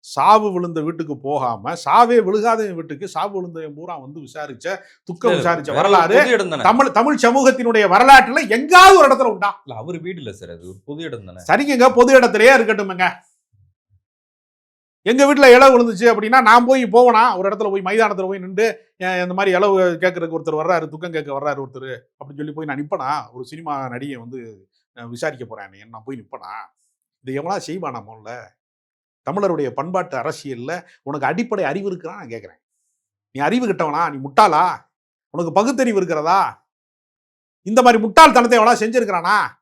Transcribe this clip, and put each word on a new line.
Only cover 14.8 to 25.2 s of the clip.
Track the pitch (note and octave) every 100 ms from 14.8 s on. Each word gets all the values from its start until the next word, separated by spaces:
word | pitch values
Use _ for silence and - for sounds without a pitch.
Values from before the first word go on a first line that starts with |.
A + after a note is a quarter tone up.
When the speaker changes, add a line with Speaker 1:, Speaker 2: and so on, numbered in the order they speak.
| _ _
Speaker 1:
எங்க | G3 B3+ C#4
வீட்டுல | C#4+ C4+ B3
இலை | C4+ B3
விழுந்துச்சு | A#3 F#3 A#3 G#3+
அப்படின்னா | A3 C4
நான் | A3+ A#3+ A#3+
போய் | C4 A#3
போவனா? | A3+ B3 A3 A#3+ F#3
ஒரு | F#3+
இடத்துல | G3+ G#3+
போய் | G3
மைதானத்துல | F#3 G#3+ A3 G3 F#3+
போய் | G3
நின்று, | F3+ F#3+ A3 - _ _
"ஏன் | F#3 F#3
இந்த | F3+
மாதிரி | F#3 G3 F3+
இளவு | G3+ F#3+
கேட்கறதுக்கு | F3+ E3 F#3 F3 E3 D#3+
ஒருத்தர் | D#3 D#3 D#3+
வர்றாரு, | F3 D#3
துக்கம் | D#3 F3
கேட்க | D#3+ C#3+ C#3
வர்றாரு | D3 C#3
ஒருத்தர்" | C3 C3 C3 B2 _
அப்படின்னு | _ C#3 C#3+
சொல்லி | D3+
போய் | D3+ D#3
நான் | C#3 D3
நிப்பனா? | F#3+ C3 D3 A2
ஒரு | B2 B2
சினிமா | D#3+ E3 C#3+ C3
நடிகை | A#2+ C#3 B2+
வந்து, | A#2 B2+ A#2 G2+ F#2+ _ _ B2
அஹ், | A#2
விசாரிக்க | A#2+